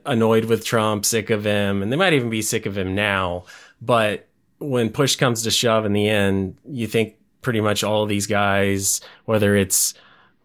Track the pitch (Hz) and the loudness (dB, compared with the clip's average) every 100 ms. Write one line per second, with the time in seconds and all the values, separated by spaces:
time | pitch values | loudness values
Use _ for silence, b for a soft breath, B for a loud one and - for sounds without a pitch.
0 | - 113 110 113 110 113 - 117 107 104 | -4 0 4 2 2 -2 0 0 0 0
1 | 101 113 107 110 104 104 101 101 98 139 | -2 -2 -2 -2 0 0 0 -2 -2 0
2 | 190 151 120 113 104 113 107 98 92 95 | 2 2 0 -4 -2 -4 -4 -4 -2 0
3 | 104 98 92 90 - B B B 117 120 | 0 0 -2 -4 -10 B B B 0 2
4 | 107 95 _ _ _ - 151 123 113 107 | 2 -2 _ _ _ -12 -4 -2 -2 0
5 | 135 - 135 113 113 - 123 110 107 104 | 0 2 0 0 -2 0 2 2 2 0
6 | 104 107 98 98 95 - - 139 110 117 | 2 2 2 0 -2 -8 -12 -8 -2 0
7 | 107 - _ _ - 113 107 101 101 107 | -2 -6 _ _ -4 -2 0 0 0 0
8 | 107 101 101 101 101 98 98 98 98 - | 0 -2 -2 0 2 2 2 0 -2 -4
9 | B B B 110 101 101 95 - - - | B B B 0 4 4 2 0 -2 -6
10 | b b b b | b b b b